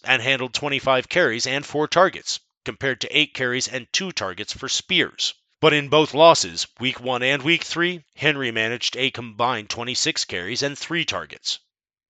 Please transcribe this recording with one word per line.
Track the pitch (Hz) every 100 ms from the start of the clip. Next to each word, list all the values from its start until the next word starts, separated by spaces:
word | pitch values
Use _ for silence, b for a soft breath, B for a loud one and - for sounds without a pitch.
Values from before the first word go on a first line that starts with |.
| -
and | 127
handled | 120 135 127
twenty-five | - 143 135 131 131 123
carries | 180 156 113 127
and | 135 147
four | 147 151
targets, | 170 185 143 - - - _
compared | - 113 135 127
to | - 147
eight | 151
carries | - 127 127 -
and | 131 117
two | - 185
targets | - 95 90 107
for | - 135
Spears. | - - 180 110 - - - _ _
But | 156
in | 151 143
both | 147 151
losses, | 143 165 151 92 85 - -
Week | 123 123
one | 123 123
and | 127 139
Week | 135 170
three, | - 165 170 175 - -
Henry | 139 143 127
managed | 113 110 120 - 123
a | 131
combined | - 117 107 120 117 104
twenty-six | - 120 123 156 160
carries | - 92 90 120
and | 139 143
three | - 165
targets. | 151 95 78 - - - _ _ _ _ _